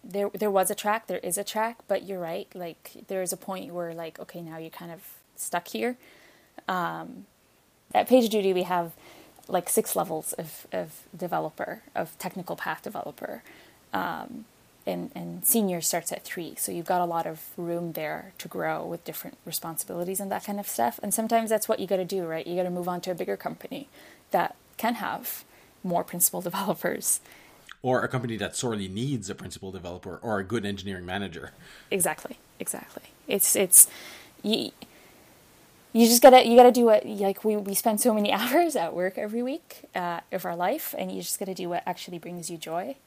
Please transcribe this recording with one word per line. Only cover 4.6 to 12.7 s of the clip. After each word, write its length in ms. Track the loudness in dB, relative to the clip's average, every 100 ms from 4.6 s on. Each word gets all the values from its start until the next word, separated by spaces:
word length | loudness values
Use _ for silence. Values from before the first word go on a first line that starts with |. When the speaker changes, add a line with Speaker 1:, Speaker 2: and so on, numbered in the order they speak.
| -14
Speaker 1:
kind 220 | -14 -16
of 80 | -16 -18 -20 _ -12
stuck 320 | -6 -6 -4
here. 280 | -4 -4 -6 -16 -20 -20 -20 _ -14 -4
Um, 580 | -2 -2 -4 -12 -16 -20 _ _ _ _ _ _
at 140 | 0 6
PagerDuty, 460 | 6 6 2 2
we 100 | 0
have, 280 | 0 -2 -2 -10 -20 -20 -20 -20 -4
like, 200 | -4 0
six 280 | 0 0 -2
levels 360 | -2 -4 -6
of, 320 | -8 -10 -12 -10
of 300 | -8 -8 -14 -20 -10
developer, 680 | -4 -2 -4 -6 -8 -8 -8
of 220 | -6 -6 -6
technical 380 | -8 -8 -8 -8
path 260 | -6